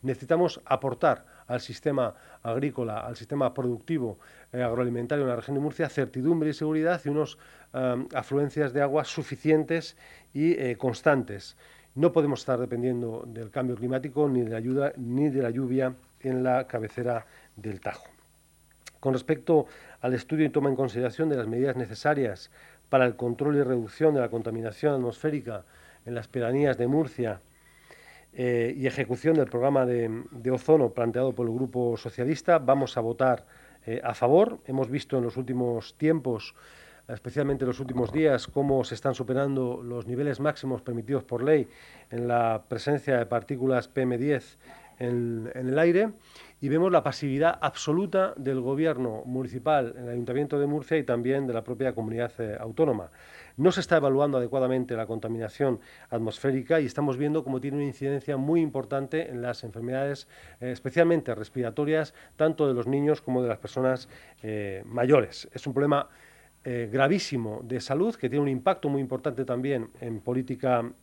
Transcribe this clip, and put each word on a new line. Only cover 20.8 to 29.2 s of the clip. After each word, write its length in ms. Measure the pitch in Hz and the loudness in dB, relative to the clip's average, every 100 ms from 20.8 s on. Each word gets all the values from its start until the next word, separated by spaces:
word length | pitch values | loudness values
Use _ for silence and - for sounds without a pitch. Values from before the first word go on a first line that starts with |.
| 135 110 123 110 160 | 0 0 -4 0 0
de 80 | 139 | 0
las 120 | 110 | -2
medidas 280 | 117 135 127 | 0 0 0
necesarias 760 | 113 110 147 147 123 92 - - - - _ | -6 -2 0 2 0 -4 -12 -20 -20 -20 _
para 180 | 135 123 | 4 4
el 100 | 117 | 2
control 400 | 123 120 147 147 | -4 0 0 2
y 60 | |
reducción 520 | 135 127 110 - 156 | 2 0 -2 2 2
de 60 | 147 | 4
la 80 | 117 | 0
contaminación 680 | 113 113 113 113 104 151 | -2 -4 -6 -6 -2 0
atmosférica 680 | 139 120 113 156 147 120 107 - - - - - | 0 -2 -2 -4 -4 -6 -10 -12 -20 -20 -18 -8
en 80 | |
las 140 | 117 110 | -8 -6
pedanías 500 | 131 117 131 147 127 | -4 0 2 2 2
de 80 | 120 | 2
Murcia, 540 | 143 147 - 120 98 _ _ _ _ _ - - - _ | 2 0 -2 -4 -4 _ _ _ _ _ -20 -20 -20 _
eh, 400 | - 127 120 117 139 | -4 0 2 0 0
y 100 | 131 | -2
ejecución 480 | - 113 123 | 0 -2 0